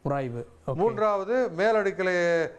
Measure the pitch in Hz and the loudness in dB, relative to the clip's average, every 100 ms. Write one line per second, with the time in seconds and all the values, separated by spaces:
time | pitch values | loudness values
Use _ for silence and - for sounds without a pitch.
0 | 143 139 131 117 - - - 139 220 214 | -4 -4 -4 -8 -12 -12 -8 0 0 2
1 | 214 202 190 247 247 165 214 220 196 175 | 0 0 0 -2 -2 0 2 2 0 0
2 | 185 180 175 170 156 | 0 2 2 2 0